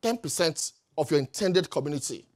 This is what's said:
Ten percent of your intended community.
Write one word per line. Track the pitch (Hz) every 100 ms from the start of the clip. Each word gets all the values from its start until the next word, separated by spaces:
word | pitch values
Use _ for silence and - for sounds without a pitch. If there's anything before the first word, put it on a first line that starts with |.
Ten | 226 240
percent | 151 - 170 143 - - _ -
of | 147
your | 151
intended | 135 - 196 180 165
community. | - 139 147 - 113 -